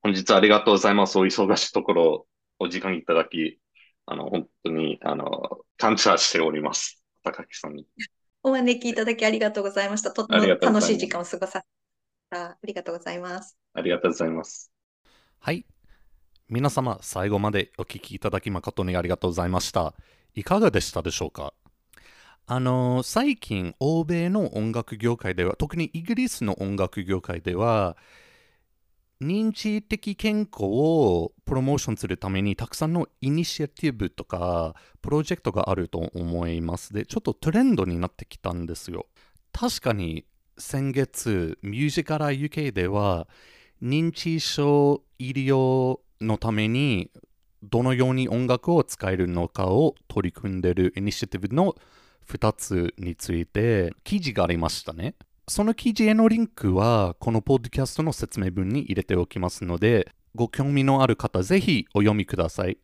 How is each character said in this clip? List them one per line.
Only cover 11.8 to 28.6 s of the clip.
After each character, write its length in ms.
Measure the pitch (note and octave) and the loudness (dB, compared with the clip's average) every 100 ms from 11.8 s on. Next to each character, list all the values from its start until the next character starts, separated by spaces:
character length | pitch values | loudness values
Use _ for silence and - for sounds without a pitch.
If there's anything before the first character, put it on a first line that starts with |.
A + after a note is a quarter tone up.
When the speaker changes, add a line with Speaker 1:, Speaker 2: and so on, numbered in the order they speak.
| _ _ _ _ _ | _ _ _ _ _
Speaker 2:
あ 220 | F3 E3+ - | -10 -10 -12
り 80 | G3+ | -12
が 100 | F#3+ | -10
と 100 | F3 | -10
う 20 | E3+ | -10
ご 80 | |
ざ 80 | F3 | -8
い 60 | F3 | -10
ま 240 | F3+ F3+ | -8 -10
す。 160 | G#3+ _ _ | -12 _ _
Speaker 1:
あ 60 | - | -6
り 80 | E2 | -2
が 80 | F2 | 0
と 100 | F#2 | 0
う 20 | |
ご 60 | E2 | 0
ざ 80 | |
い 60 | E2 | -2
ま 120 | D#2+ | -4
す。 300 | D#2 - - _ _ _ _ _ _ _ | -8 -16 -20 _ _ _ _ _ _ _
Speaker 3:
は 140 | - | -6
い。 140 | E3+ - _ _ - _ _ _ _ _ | -6 -8 _ _ -20 _ _ _ _ _
皆 220 | A2+ C#3 | 0 0
様、 280 | C#3 B2+ G2 | 0 -2 -4
最 260 | - - G2 | -6 -4 0
後 100 | G#2 | 0
ま 120 | G#2+ | 0
で 220 | G2+ - - | 0 -4 -8
お 60 | |
聞 180 | A2+ G2 | -12 -12
き 140 | - | -14
い 40 | - | -6
た 120 | G#2+ | -4
だ 100 | F#2+ | -4
き 100 | - | -4
誠 340 | F#2+ - - | -6 -6 -4
に 120 | F#2 F2+ | -2 -2
あ 60 | |
り 80 | F2 | 0
が 80 | F2+ | 0
と 100 | F#2 | 0
う 20 | |
ご 40 | |
ざ 100 | F2 | -2
い 60 | F2 | 0
ま 100 | F2+ | 0
し 100 | - | 0
た。 240 | - D#2+ - - _ _ | -2 -2 -6 -20 _ _
い 80 | - | -12
か 160 | - F#3+ | 0 4
が 120 | G#3+ | 4
で 100 | G2+ | 2
し 120 | - | -2
た 100 | - | -4
で 80 | E2 | -4
し 100 | - | -4
ょ 60 | D#2+ | -8
う 40 | |
か？ 220 | - C#2+ _ _ _ _ - - - - _ - | -8 -12 _ _ _ _ -20 -20 -20 -20 _ -6
あ 120 | B2 | -2
の、 440 | B2+ B2+ B2+ B2+ | 2 2 2 0
最 340 | B2+ - C#4 C4 | 0 0 0 -2
近、 380 | - G#2 F2+ - | -4 -4 -4 -2
欧 240 | C#3 E3 | 0 0
米 260 | D#3 E3+ E3+ | 0 0 0
の 260 | G#3 E3+ - | 0 0 -2
音 160 | G#2+ | -2
楽 240 | A2+ A2+ A2 | -2 -6 -2
業 220 | A#2 A#2+ | -2 0
界 160 | G2+ | -4
で 100 | F2+ | 0
は、 120 | F2 - | -2 0
特 200 | D3+ E3 | -4 -2
に 80 | E3 | -4
イ 100 | E3 | -6
ギ 120 | E3+ | -4
リ 120 | A#3 B3+ | -2 -2
ス 160 | - | -2
の 160 | G#2+ F#2+ | -2 -2
音 120 | G2 | -2
楽 300 | G2 F#2 - | -2 -2 -2
業 160 | F#2 F#2+ | -4 -4
界 220 | - F2 | -2 -6
で 120 | - | -4
は、 440 | F2+ A2+ A2 F#2+ E2 _ - - _ _ _ | 0 2 2 0 -2 _ -20 -20 _ _ _